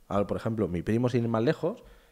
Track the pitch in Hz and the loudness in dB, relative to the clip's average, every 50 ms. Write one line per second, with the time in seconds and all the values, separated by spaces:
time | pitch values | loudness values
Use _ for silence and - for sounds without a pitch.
0 | - - - 101 101 95 98 90 - 117 113 107 107 82 87 85 80 - 107 117 | -8 -2 0 0 0 0 -2 -4 -2 -4 -2 0 0 0 0 -2 0 0 0 2
1 | 123 123 110 123 117 117 117 110 113 143 156 - - 165 226 - - - - - | 2 2 0 0 0 0 0 2 2 2 0 0 -2 -4 -4 -6 -14 -20 -20 -20
2 | _ _ | _ _